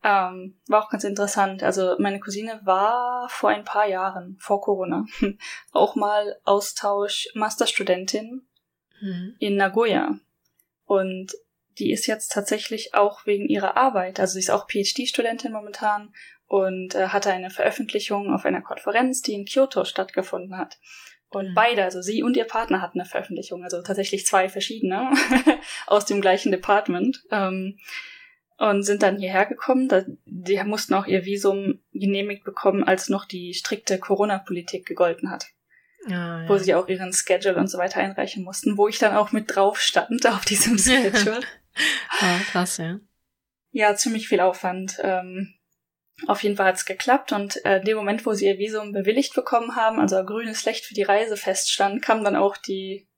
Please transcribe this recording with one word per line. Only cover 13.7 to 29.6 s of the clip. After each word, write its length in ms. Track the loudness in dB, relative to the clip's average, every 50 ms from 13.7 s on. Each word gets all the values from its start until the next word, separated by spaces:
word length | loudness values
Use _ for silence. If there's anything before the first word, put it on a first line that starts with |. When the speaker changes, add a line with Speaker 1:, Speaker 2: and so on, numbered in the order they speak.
| 2
Speaker 1:
Arbeit, 440 | 4 2 4 2 0 -2 -2 -2 -2
also 140 | -2 -2 0
sie 60 | -2
ist 100 | 0 0
auch 160 | 0 0 0 -2
P-H-D-Studentin 840 | -2 -2 -2 -2 -2 -2 -4 -2 -2 -2 -2 -2 -2 -4 -8 -8 -8
momentan 600 | -8 -10 -12 -12 -4 -2 -2 -2 -2 -4 -12 _ -20 -20 -20 -20 _ _
und, 480 | _ 2 2 2 2 -2 -4 -8 -4 0
äh, 140 | 0 0 2
hatte 240 | 2 0 2 2 -2
eine 160 | -2 -4 -10
Veröffentlichung 840 | -4 0 0 0 0 -2 -8 -4 -4 -4 -4 -2 -4 -2 0 0
auf 140 | -2 0 0
einer 160 | -2 -2 -2
Konferenz, 640 | -4 -8 -12 -6 -4 -2 0 2 2 2 0 -2 -4
die 100 | -4 -6
in 120 | -6 -8
Kyoto 400 | -2 2 2 2 2 2 -2 -2
stattgefunden 680 | -2 -2 -4 -4 -2 -4 -4 -4 -4 -6 -8 -8 -10 -8
hat. 220 | -8 -8 -8 -10 _ _ -20 -20 -20 -20 -20 -20 _ _ _
Und 180 | -8 -6 -6 0
Speaker 2:
Mhm. 20 | 4
Speaker 1:
beide, 300 | 4 4 4 4 2 0
also 180 | 0 -2 -4
sie 220 | -6 -4 -2 0 0
und 120 | 2 2
ihr 100 | 2 0
Partner, 360 | 0 -2 -4 0 0 0 -2
hatten 180 | -2 -2 -4 -6
eine 80 | -6 -4
Veröffentlichung, 560 | -4 -6 -6 -4 -10 -10 -10 -10 -12 -12 -10
also 200 | -10 -10 -10 -6
tatsächlich 420 | -4 -2 -2 -2 -2 -2 -2 -2
zwei 240 | 2 2 4 2 2
verschiedene 640 | -2 -6 -6 -6 -6 -4 -2 -2 -2 -2 0 0
<laughs> 500 | 2 2 2 4 2 4 4 4 2 2 -2 -12 -12 -12 0
aus 200 | 2 2 2 4
dem 160 | 2 -2 2
gleichen 300 | 4 4 4 4 2 0
Department. 720 | 0 0 2 4 4 4 4 0 -2 0 0 0 0 -2 _ _
Ähm, 460 | -2 0 0 0 -2 -4 -6 -8 -10 _ _ -14 -14 -14 -14 -14 -20 -20 -20 -20 _ _ _ _ _ _
und 240 | 2 2 4 2 2
sind 200 | 2 2 4 4
dann 140 | 2 2 2
hierher 260 | -4 0 2 2 2
gekommen. 420 | 2 0 -8